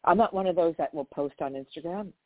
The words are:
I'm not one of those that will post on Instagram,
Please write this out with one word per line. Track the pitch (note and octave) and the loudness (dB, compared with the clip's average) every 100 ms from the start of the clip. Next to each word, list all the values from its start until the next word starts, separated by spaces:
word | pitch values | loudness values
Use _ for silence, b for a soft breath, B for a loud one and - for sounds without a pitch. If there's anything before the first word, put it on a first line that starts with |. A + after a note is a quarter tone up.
| - | 2
I'm | F#3 | 4
not | A3+ | 4
one | F#3+ F#3+ | 2 0
of | F3 | 2
those | E3+ D#3+ | 2 2
that | C#3+ | -6
will | - C#3 | -6 -10
post | - C#3+ - | -6 -6 -6
on | C#3+ | -8
Instagram, | C3+ C3+ D#3+ E3 F#3+ G3+ - | -8 -12 -12 -10 -10 -10 -14